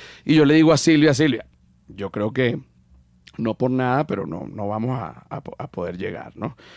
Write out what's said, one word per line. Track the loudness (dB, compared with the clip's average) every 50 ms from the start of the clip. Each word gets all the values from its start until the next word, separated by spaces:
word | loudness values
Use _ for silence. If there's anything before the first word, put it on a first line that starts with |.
| -20 -20 -20 -6 -2
y | 2 4
yo | 6 6
le | 6 6
digo | 6 6 6 4
a |
Silvia, | 4 4 4 4 6 6 4 4
"Silvia, | 4 2 2 0 -2 -6 _ _ _ _ _ _ _ _
yo | -20 -14 -10 -10 -8
creo | -4 -4 -4 -2 0
que | 0 0 0 0 -4 -8 _ _ _ _ _ _ _ _ _ _ _ _ -18 -10
no | -6 -4 -4 -2
por | -2 -2 -2
nada, | -2 -2 -2 0 0 -2 -2
pero | -2 -6 -6 -6
no, | -8 -10 -10 -12
no | -12 -12 -10 -8
vamos | -6 -6 -4 -4 -4 -6 -6
a, | -8 -10 -14 -18 -18 -14
a | -14 -14
po-, | -12 -14 -14
a | -14 -14 -12
poder | -10 -8 -8 -8 -8
llegar", | -8 -10 -10 -10 -12 -14 -16 -14
¿no? | -10 -10 -10 -10 -14 -20 -20 -20